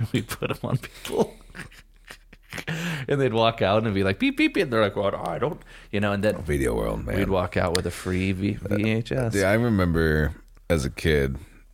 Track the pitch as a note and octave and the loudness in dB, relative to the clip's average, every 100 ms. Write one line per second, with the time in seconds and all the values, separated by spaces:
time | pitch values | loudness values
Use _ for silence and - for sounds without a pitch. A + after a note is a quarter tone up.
0 | A2+ B2 A2+ - - - - - - - | -2 -2 -4 -6 -6 -4 -4 -4 -6 -14
1 | - - F#3 - - - - - - - | -6 -2 -2 -4 -20 -16 -16 -18 -20 -20
2 | - - - - _ - - D#3+ E3+ D#3 | -20 -20 -20 -20 _ -12 -8 -6 -6 -6
3 | C3 C#3 C3 A2+ A2+ A2 F#2+ G#2+ A2+ G2 | -2 0 2 4 2 4 2 4 2 2
4 | F#2+ G2 C4+ C#4 D#4 D4 E3 A2+ G#2 - | 2 2 0 2 0 2 0 2 2 2
5 | G2 - - D#2+ C3+ - - - - G2+ | -2 -2 -4 -2 -2 -4 -12 -20 -6 -2
6 | G#2 G2+ G#2 F2+ D#2 C#2+ B1+ A1 G#1+ G#1+ | 0 2 0 0 -2 0 0 0 -2 -4
7 | - F#2+ F#2+ F#2+ F2+ F#2+ F#2 F2 F2 - | -4 -2 0 0 0 0 0 0 -2 -6
8 | - F#2 F#2+ F#2 G2+ G#2 - G#2 G#2+ A2 | -2 0 0 0 -2 -2 -2 0 0 0
9 | A#2+ C3 A#2 G2+ F#2+ G#2+ A#2+ G#2 F2 E2 | -2 -2 0 2 2 2 4 4 4 4
10 | D#2+ D#2 D#2 - - - - E2+ C2+ - | 4 4 2 -2 -16 -20 -2 0 0 -2
11 | E2+ D2+ C#2 C2+ - - - | 2 2 2 -2 -12 -20 -20